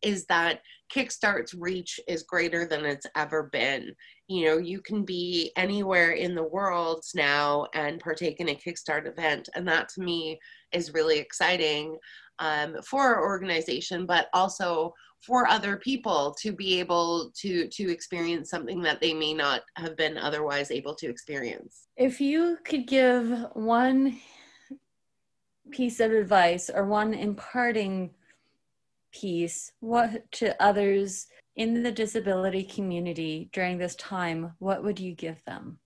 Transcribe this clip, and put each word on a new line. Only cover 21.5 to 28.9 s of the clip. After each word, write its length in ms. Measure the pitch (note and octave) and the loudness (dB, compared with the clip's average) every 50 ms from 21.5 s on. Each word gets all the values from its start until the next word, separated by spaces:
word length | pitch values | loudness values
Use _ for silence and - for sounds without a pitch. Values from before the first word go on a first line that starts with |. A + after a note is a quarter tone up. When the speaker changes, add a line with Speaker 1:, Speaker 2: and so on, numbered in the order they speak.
| F#2 - - - _ - - _ _ | -6 -8 -12 -18 _ -20 -20 _ _
Speaker 2:
If 240 | - B3+ C4+ B3+ - | 2 2 2 2 2
you 380 | C#4 C#4 D4 D#4+ E4+ F4 F4 E4 - | 0 2 2 4 2 2 0 -2 -4
could 240 | - - D4 B3 B3 | -4 -2 -2 -2 2
give 420 | C4 C4 C4 B3+ B3 B3 A#3+ A3+ B3 A#3 A#3 - - | 4 4 6 6 6 4 2 0 -2 -2 -4 -6 -6
one 680 | - A3 A3 A#3 A#3 B3+ C4 C4+ C4 C4+ C#4 B3 B3 - - - - - - _ - _ _ C4+ C#4 _ _ _ _ _ _ _ _ _ _ _ _ _ _ _ _ _ - | -4 0 2 4 4 4 4 4 4 4 2 0 -2 -12 -20 -20 -20 -20 -20 _ -20 _ _ -20 -20 _ _ _ _ _ _ _ _ _ _ _ _ _ _ _ _ _ -18
piece 300 | C#4+ - B3+ A#3+ A3+ - | -2 0 0 0 2 4
of 100 | A#3 A3 | 4 6
advice 580 | A3 A3 G#3 F#3 G#3 G3 F3 E3+ F3 F3+ - - - | 6 4 4 6 6 8 8 8 4 2 -2 -2 0
or 120 | - G3 | 0 2
one 280 | G3 G#3 G#3 G#3+ A3 A3 | 2 2 2 2 2 0
imparting 960 | - - G#3 G3+ G3+ - - - B3 B3 A#3+ A#3 A3 G#3 F#3+ F#3+ F#3+ F#3 E3+ - _ _ _ _ _ _ _ _ _ _ _ _ _ _ _ | 0 -2 -2 -2 -4 -8 -6 -2 0 0 2 2 0 0 -2 -2 -4 -4 -6 -8 _ _ _ _ _ _ _ _ _ _ _ _ _ _ _